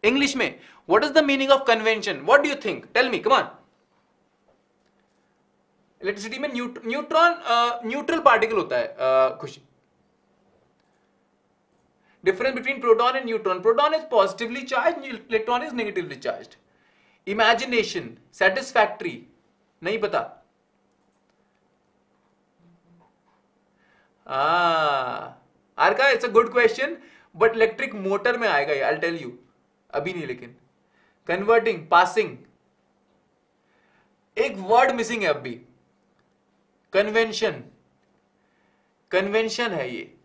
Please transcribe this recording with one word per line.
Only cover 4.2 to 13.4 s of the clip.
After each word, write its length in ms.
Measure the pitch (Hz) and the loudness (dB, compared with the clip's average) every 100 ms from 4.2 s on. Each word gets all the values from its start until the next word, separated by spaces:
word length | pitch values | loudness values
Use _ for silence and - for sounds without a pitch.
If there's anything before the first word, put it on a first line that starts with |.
| _ _ _ _ _ _ _ _ _ _ _ _ _ _ _ _ _ _ | _ _ _ _ _ _ _ _ _ _ _ _ _ _ _ _ _ _
इलेक्ट्रिसिटी 360 | 185 202 214 262 | -8 -6 -8 -8
में 80 | 294 | -8
न्यूट-, 360 | 240 247 247 226 | -6 -8 -10 -8
न्यूट्रॉन, 480 | 269 294 320 349 | -6 -2 4 4
अ, 480 | 339 - 233 240 240 233 | 2 -2 2 2 -2 -6
न्यूट्रल 340 | 269 - 339 | -6 -2 4
पार्टिकल 380 | 277 226 220 220 | 6 6 2 -2
होता 200 | 180 127 | -2 -2
है, 100 | 117 | -4
अ, 500 | - 131 131 131 - | -4 0 2 2 -2
खुशी। 200 | 143 - _ _ _ _ _ _ _ _ _ _ _ _ _ _ _ _ _ _ _ _ _ _ _ _ _ _ | -14 -16 _ _ _ _ _ _ _ _ _ _ _ _ _ _ _ _ _ _ _ _ _ _ _ _ _ _
Difference 340 | - 190 247 254 | -2 0 -2 -2
between 220 | 247 277 240 | -6 -4 2
proton 300 | 226 240 262 | 4 4 0
and 120 | 240 | -4
neutron. 320 | 226 | -4